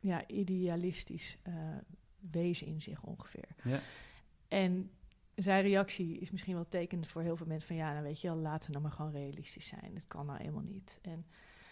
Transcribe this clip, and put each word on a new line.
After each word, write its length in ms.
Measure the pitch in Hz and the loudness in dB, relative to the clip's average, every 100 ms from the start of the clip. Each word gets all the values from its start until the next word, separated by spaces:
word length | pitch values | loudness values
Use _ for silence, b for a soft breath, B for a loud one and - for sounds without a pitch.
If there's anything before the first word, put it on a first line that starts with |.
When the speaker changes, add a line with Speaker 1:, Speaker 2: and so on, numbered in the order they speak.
Speaker 1:
ja, 260 | 196 170 - | 2 2 0
idealistisch, 1120 | 208 185 185 180 170 180 - - 165 - - | 0 2 4 4 4 2 -2 -4 -6 -8 -8
eh, 120 | - 165 160 143 - 170 - - 190 | -6 -4 -4 -6 -8 -16 -20 -16 -4
wezen 360 | 165 175 170 - | 2 4 2 0
in 140 | 156 | -4
zich 220 | - 151 | -4 -8
ongeveer. 460 | - - - - - - | -8 -10 -10 -12 -12 -4
Speaker 2:
Ja. 160 | 120 135 B B B B - - - | 0 0 B B B B -20 -20 0
Speaker 1:
En 420 | 196 185 180 185 - - - - | 4 4 4 0 -8 -20 -20 -10
zijn 280 | - 190 190 | 0 6 8
reactie 560 | 196 196 196 - 170 165 | 8 8 6 2 0 -2
is 120 | 185 | -4
misschien 240 | 190 - | -4 -2
wel 140 | 180 170 | -2 0
tekend 380 | 180 175 175 160 | 0 0 0 -2
voor 160 | 165 | 0
heel 140 | 170 165 | 0 0
veel 100 | 160 | 0
mensen 200 | 156 - | -2 -2
van, 100 | 165 | -2
"Ja, 160 | 156 | 0
nou 120 | 147 | 0
weet 160 | 147 156 | -2 -2
je 80 | 180 | 0
wel, 80 | 160 | 0
laten 300 | 156 156 - | 0 0 -2
we 60 | |
nou 120 | 143 | -2
maar 80 | 151 | -2
gewoon 200 | 147 151 | -2 -4
realistisch 540 | 147 139 147 156 - - | -4 -4 -6 -10 -10 -10
zijn. 280 | - - | -10 -10
Dat 120 | 185 - | -10 -10
kan 200 | - 143 | -6 -4
nou 120 | 139 | -4
helemaal 240 | 151 151 | -4 -4
niet." 360 | - 196 190 - | -4 -8 -10 -12
En, 240 | 185 165 160 B B B B | -8 -8 -10 B B B B